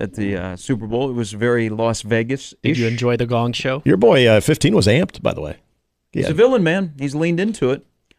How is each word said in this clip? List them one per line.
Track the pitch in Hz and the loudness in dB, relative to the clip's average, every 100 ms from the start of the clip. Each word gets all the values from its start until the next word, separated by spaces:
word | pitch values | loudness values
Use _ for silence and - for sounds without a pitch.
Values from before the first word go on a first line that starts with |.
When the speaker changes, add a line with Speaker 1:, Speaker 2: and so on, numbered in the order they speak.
Speaker 1:
at | 104 | -8
the, | 110 101 95 | -6 -4 -4
uh, | 92 90 | -8 -8
Super | - 120 107 | -6 -6 -4
Bowl. | 117 139 | -4 -4
It | |
was | 120 107 | -4 -6
very | 104 120 120 110 | -2 0 0 0
Las | 107 113 110 | -2 -2 -2
Vegas-ish. | 107 113 117 135 - - | -2 -2 -2 -6 -10 -6
Speaker 2:
Did | - 131 | -2 0
you | 113 | -2
enjoy | 117 123 120 | -2 -2 -2
the | 120 | 0
Gong | 117 120 | -2 -2
Show? | 120 131 135 | -4 -4 -2
Speaker 3:
Your | - 185 | 2 4
boy, | 226 151 120 | 6 6 6
uh, | 107 | 6
fifteen | 120 156 131 | 4 2 2
was | 107 90 | 4 4
amped, | 127 185 - | 2 0 -4
by | - | -4
the | - | -4
way. | 76 - _ _ _ _ _ | -8 -12 _ _ _ _ _
Speaker 1:
He's | - | -4
Speaker 3:
Yeah. | - | -2
Speaker 1:
a | |
villain, | 156 247 254 | 2 4 4
man. | 165 185 185 139 | 0 -2 -4 -8
He's | 139 | -6
leaned | 147 165 170 | -4 -2 -2
into | 208 214 123 | -2 -2 -2
it. | 156 _ _ _ | -4 _ _ _